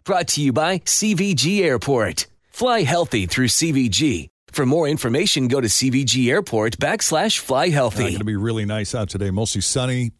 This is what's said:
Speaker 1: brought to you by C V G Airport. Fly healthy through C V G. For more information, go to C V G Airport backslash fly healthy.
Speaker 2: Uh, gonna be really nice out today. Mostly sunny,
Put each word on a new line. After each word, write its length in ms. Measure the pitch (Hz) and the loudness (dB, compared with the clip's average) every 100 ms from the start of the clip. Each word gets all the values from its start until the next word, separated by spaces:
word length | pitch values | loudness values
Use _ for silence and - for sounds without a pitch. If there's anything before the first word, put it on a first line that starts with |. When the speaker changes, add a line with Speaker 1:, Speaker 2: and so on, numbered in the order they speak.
Speaker 1:
brought 240 | - 185 - | -2 0 0
to 120 | 147 | 0
you 120 | 139 | 0
by 300 | 123 165 185 | 2 0 0
C 300 | - - 214 | 0 0 2
V 200 | 180 202 | 0 0
G 300 | 139 143 202 | 0 0 2
Airport. 640 | 170 120 - 127 98 76 - _ _ | 2 0 0 0 0 -4 -8 _ _
Fly 300 | - 247 226 | -2 0 2
healthy 440 | 139 175 160 113 90 | 2 0 0 -2 -2
through 220 | - - | 0 0
C 240 | - 165 | 2 2
V 160 | 135 123 | 2 2
G. 420 | 92 151 85 69 _ - | 2 0 -2 -6 _ -8
For 120 | - | -2
more 220 | 131 160 147 | 2 2 2
information, 640 | 151 123 135 214 139 123 | 0 0 0 0 0 0
go 120 | 139 | 2
to 80 | 113 | 2
C 220 | - 131 | 0 2
V 140 | 131 | 0
G 260 | 131 123 120 | 0 2 2
Airport 480 | 175 - 113 113 - | 0 0 -2 -2 -2
backslash 640 | 143 214 - 160 214 - | -2 -2 0 0 0 -2
fly 300 | - 131 180 | 0 0 2
healthy. 340 | 147 120 113 | 2 0 0
Speaker 2:
Uh, 60 | 98 | -2
gonna 120 | - | -2
be 120 | 107 101 | -2 -2
really 300 | 113 113 104 | -2 -2 -2
nice 280 | 107 101 | -4 -4
out 140 | 123 101 | -4 -4
today. 240 | 98 98 | -4 -2
Mostly 280 | 95 113 104 | -2 -2 -2
sunny, 520 | - 135 127 123 117 | -2 0 0 0 -2